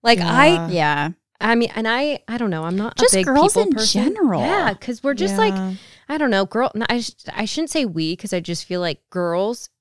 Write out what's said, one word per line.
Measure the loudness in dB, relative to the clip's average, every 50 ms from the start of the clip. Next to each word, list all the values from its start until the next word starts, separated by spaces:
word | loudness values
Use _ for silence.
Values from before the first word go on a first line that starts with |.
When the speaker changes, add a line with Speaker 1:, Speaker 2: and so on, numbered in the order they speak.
| 4
Speaker 1:
Like, | 4 2 4
I | 2 2 4 6 6 6
Speaker 2:
Yeah. | 6 4 0 -2
Speaker 3:
Yeah. | 0 0 2 2 2 0 -2 -4 -6 _ _ _ _ _
Speaker 1:
I | 0 0 2
mean, | 2 0 0 -2
and | -4 -2 -2
I, | 0 0 0 -2 -4 -6 _ -8
I | -6 -4
don't | -2 -2
know. | -2 -2 -4
I'm | -4 -4
not | -4 -4 -4 0
Speaker 3:
Just | 2 2 4 4
Speaker 1:
a | 4
big | 2
Speaker 3:
girls | 4 4 6 6 6 4
Speaker 1:
people | 2 2
Speaker 3:
in | 2 2
Speaker 1:
person. | 0 0 0 0 2 2
Speaker 3:
general. | 0 2 2 2 2 2 2 0
Speaker 1:
Yeah, | 0 0 0 0 0 -2
'cause | -4 -6 -10 -10 -4 -2
we're | -2 -2
just, | 0 -2 -2 2
like, | 2 2 2 0
Speaker 2:
Yeah. | -2 -4 -4 -6 -8 -12 -20 -20 _ _ _
Speaker 1:
I | -4 -2
don't | 0 2
know, | 2 2 0
girl. | 0 0 -2 -2 -2 -2
n-, | -4 -4 -2
I | -2 -4
sh-, | -4 -6 -12 _ -16 -12 -8
I | -6 -6
shouldn't | -4 -4 -4 -6 -2
say | -2 -2 -2
we | -2 -2 -4 -4 -4 -4
'cause | -6 -6 -6 -6
I | -6
just | -4 -6 -8 -8 -8
feel | _ -6 -4
like | -4 -4 -6 -6 _ _
girls | -6 -4 -4 -2 -2 -2 -2 -2 -4 -6 -12 -20 _ _